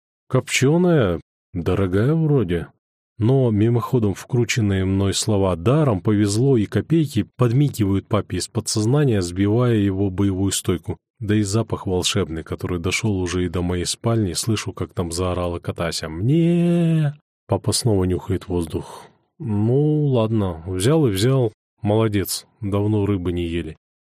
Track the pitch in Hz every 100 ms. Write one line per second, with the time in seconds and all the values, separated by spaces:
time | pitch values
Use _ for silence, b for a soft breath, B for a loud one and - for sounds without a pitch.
0 | _ _ _ 131 - - 139 165 180 160
1 | 104 82 - _ _ 87 85 90 98 95
2 | 123 160 160 147 92 87 76 _ _ _
3 | _ _ 107 135 123 107 110 120 - 127
4 | 104 87 - 123 117 - 104 95 95 95
5 | 98 90 - 104 95 85 90 143 147 98
6 | 110 104 104 104 135 127 98 104 - 165
7 | 147 110 95 - 123 123 147 - 98 98
8 | - 104 92 92 - - 107 113 107 143
9 | 143 107 87 87 101 110 123 113 101 95
10 | 101 92 101 92 98 - - 87 - 85
11 | _ _ 107 107 101 110 110 101 - 90
12 | 85 101 85 80 80 87 92 90 87 -
13 | 113 95 87 90 90 87 90 90 85 -
14 | 117 117 101 80 - 107 - - 90 -
15 | 87 80 92 90 87 85 - - 85 80
16 | 80 80 110 160 165 170 175 170 165 160
17 | 147 147 _ _ _ 98 - 98 120 101
18 | 92 90 - 92 - 87 82 87 76 -
19 | - _ _ _ 143 104 110 131 151 151
20 | 147 127 110 113 98 82 85 92 104 160
21 | 139 95 117 135 117 - _ _ 101 107
22 | 113 101 87 - - _ 101 101 104 107
23 | 101 101 90 87 85 85 78 78 _ _